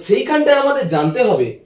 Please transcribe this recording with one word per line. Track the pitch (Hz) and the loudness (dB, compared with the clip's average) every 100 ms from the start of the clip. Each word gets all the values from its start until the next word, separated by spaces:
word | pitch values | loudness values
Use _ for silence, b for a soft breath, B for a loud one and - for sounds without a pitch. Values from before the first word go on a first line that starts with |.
| - | -2
সেইখানটায় | 220 254 302 294 285 | -2 0 0 2 2
আমাদের | 277 277 170 | 2 -2 -2
জানতে | 156 151 196 226 | 0 -2 0 0
হবে | 147 120 - | 0 -2 -6